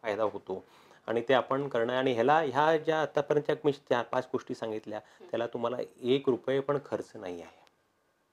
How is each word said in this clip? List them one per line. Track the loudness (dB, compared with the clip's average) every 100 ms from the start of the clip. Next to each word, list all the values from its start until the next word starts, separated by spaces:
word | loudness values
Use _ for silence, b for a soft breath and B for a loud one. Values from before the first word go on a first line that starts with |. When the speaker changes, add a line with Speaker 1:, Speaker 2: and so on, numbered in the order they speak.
Speaker 1:
फायदा | -2 0
होतो. | 0 -2 -8 -10 -10 b b b -2
आणि | 0 4
ते |
आपण | 2 4 -2 -2
करणं, | -2 0
आणि | 0 0
ह्याला, | 2 4 4
ह्या | 2 2 4 2
ज्या | 2 -2
आतापर्यंतच्या | 0 0 2 0 2 0
मी | 0
चार | 0 0 0
पाच | 0 -2 -2
गोष्टी | -4 -4
सांगितल्या, | -8 -6 -6 -8 -12
Speaker 2:
हम्म. | -12 -20 -6
Speaker 1:
त्याला | -4 -4
तुम्हाला | -2 -4 -4 -8 -4
एक | 0 2 2
रुपये | 0 0 -2
पण | 0 -4
खर्च | -2 -6 -6
नाही | -10 -10 -10
आहे, | -14 -20 _ _ _ _ _ _ _